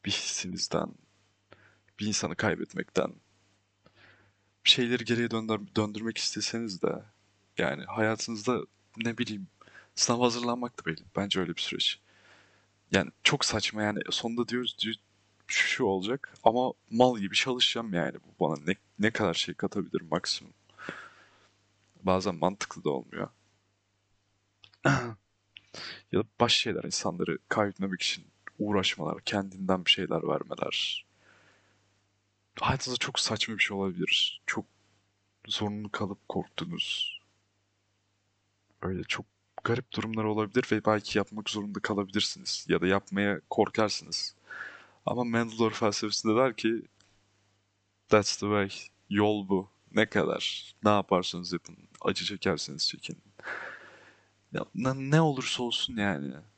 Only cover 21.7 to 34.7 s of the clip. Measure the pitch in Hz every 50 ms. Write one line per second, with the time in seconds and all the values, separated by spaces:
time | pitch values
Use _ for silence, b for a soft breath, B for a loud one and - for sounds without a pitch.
21.7 | _ _ _ _ _ _ - 95 92 95 92 101 90 80 76 90 101 - - -
22.7 | - - - 78 71 67 57 - - - - - _ _ _ _ _ _ _ _
23.7 | _ _ _ _ _ _ _ _ _ _ _ _ _ _ _ _ _ _ - -
24.7 | _ _ - 139 139 131 123 117 113 - _ _ _ _ _ _ _ - B B
25.7 | B B B B B B B B - 92 107 - _ _ 120 117 - - - 123
26.7 | 95 78 - 76 - - - 98 85 87 90 87 80 - _ _ - - 107 101
27.7 | 95 - 95 98 92 87 - - - - - _ _ _ _ - _ _ 107 104
28.7 | 104 98 92 - - - 80 78 78 - - - - 101 98 98 95 95 95 92
29.7 | 95 92 87 - - - 95 90 - 82 76 73 73 - - - - - - -
30.7 | - - - - - - - _ b b b b b b b b b b b b
31.7 | b b b b _ _ _ _ _ _ _ _ _ _ _ _ _ - - -
32.7 | 135 135 - 131 127 117 - - 135 - - - 113 107 - - 113 101 - -
33.7 | 104 98 98 98 90 90 90 - - - - - - - _ - - - - _